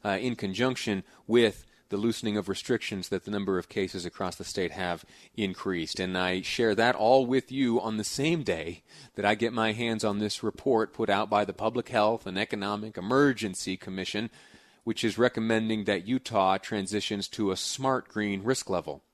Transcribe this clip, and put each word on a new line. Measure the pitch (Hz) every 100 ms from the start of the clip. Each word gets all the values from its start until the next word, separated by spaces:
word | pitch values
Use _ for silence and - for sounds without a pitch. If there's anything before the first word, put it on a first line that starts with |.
uh, | 104 98
in | 123 113
conjunction | 98 95 127 123 - 98 - - -
with | 117 113 - - _ _
the | 101
loosening | 113 113 110 104
of | 95
restrictions, | 95 - 117 - 101 90
that | 95
the | -
number | 104 98 95
of | -
cases | 110 95 95 85
across | - 92 -
the |
state | 95 - 87
have | - 90 85 - - - -
increased. | 98 90 98 90 80 -
And | 92 92
I | 92 92
share | - - 113 104
that | 117 -
all | 110 131 123
with | 131 -
you | 131 127 113
on | 110 107
the |
same | 104 - 151 170
day | 104 82 80 87 _ - - -
that |
I | 101 107
get | 113
my | 120 110
hands | 110 117 110
on | 107 101
this | 107 -
report | 110 - 139 113 110
put | - 110
out | 98 104
by | 104 98
the |
Public | 92 110 120 -
Health | 120 107 113 98
and | 92
Economic | 110 107 101 104 110 95
Emergency | 95 131 143 113 110 92 - 95
Commission, | - 95 92 104 113 - - - _ _
which | - 110
is | 113 101
recommending | 123 - 113 110 110 110 101
that | 98 98
Utah | 127 - 110 95 95
transitions | - 107 95 104 - 104 -
to | - 101
a | 92
smart | - - 135 131 -
green | 107 104 98
risk | 104 131 -
level. | 90 80 69 _